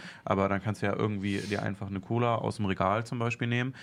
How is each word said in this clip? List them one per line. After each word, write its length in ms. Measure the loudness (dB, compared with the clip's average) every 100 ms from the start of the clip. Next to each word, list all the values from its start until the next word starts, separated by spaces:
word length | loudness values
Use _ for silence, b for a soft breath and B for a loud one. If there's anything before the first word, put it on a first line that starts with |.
| B B
Aber 240 | 0 4 4
dann 140 | 2
kannst 180 | 0 0
du 60 | 0
ja 80 |
irgendwie 440 | 2 0 0 -2 -2
dir 260 | -2 -2
einfach 240 | -2 -4 -6
eine 100 | -6
Cola 380 | -2 2 2 2
aus 180 | 0 0
dem 80 | 0
Regal 380 | 2 2 2
zum 140 | -2 -2
Beispiel 300 | -2 -2 0
nehmen 260 | 0 -2 -6